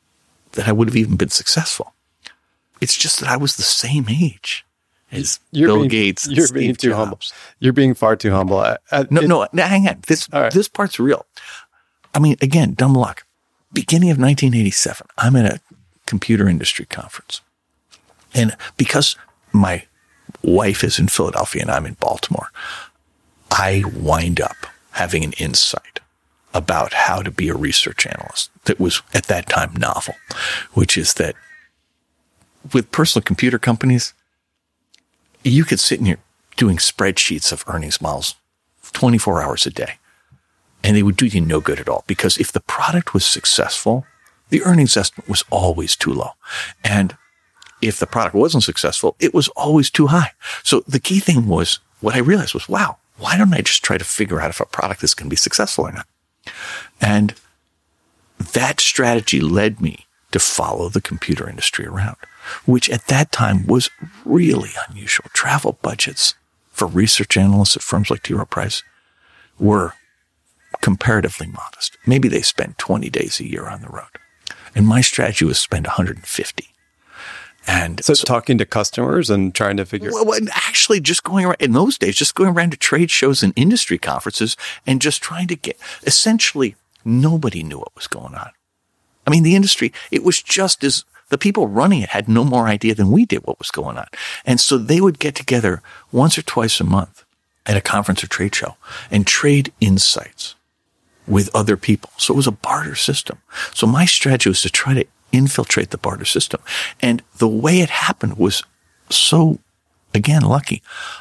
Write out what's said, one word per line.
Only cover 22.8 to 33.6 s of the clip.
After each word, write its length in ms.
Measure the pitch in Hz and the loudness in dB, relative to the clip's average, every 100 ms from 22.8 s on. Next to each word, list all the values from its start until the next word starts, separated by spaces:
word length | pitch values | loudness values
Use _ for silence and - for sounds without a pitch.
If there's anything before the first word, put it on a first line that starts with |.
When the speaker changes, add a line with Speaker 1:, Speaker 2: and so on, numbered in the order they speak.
| - _ _ _ _ _ _ | -18 _ _ _ _ _ _
Speaker 1:
I 340 | - 95 98 101 | -2 0 0 -2
wind 460 | - 76 82 87 82 | -4 -2 0 0 -2
up 160 | - - - - _ | -4 -8 -16 -20 _
having 320 | - 87 80 | -6 -2 -2
an 80 | 80 | -4
insight 680 | - 78 62 - - - - - _ _ _ _ | -4 -2 0 0 -2 -10 -16 -18 _ _ _ _
about 380 | 90 82 85 - | -4 -2 -2 -2
how 300 | - - 92 | 0 0 -2
to 80 | 95 | -4
be 180 | - 80 | -4 -4
a 60 | |
research 520 | 82 76 - - - - | -2 -2 0 -2 -2 -6
analyst 440 | 50 50 - - _ | -6 -10 -10 -10 _
that 160 | - - | -2 0
was 220 | 92 - - | 0 -2 -4
at 120 | - - | -6 -2
that 220 | 90 - | -4 0
time 260 | - - | -2 -2
novel, 400 | 82 - - - - - - - - - | -2 -2 -4 -6 -12 -14 -10 -8 -8 -4
which 240 | - - - | 0 2 0
is 180 | 78 | 0
that 200 | - - - - - _ _ _ _ _ _ _ _ _ _ 139 | -2 -2 -4 -16 -20 _ _ _ _ _ _ _ _ _ _ -2
with 180 | 131 113 | -2 0
personal 320 | - 156 117 | 0 2 2
computer 360 | - - 123 | 0 0 0
companies, 560 | 120 | 0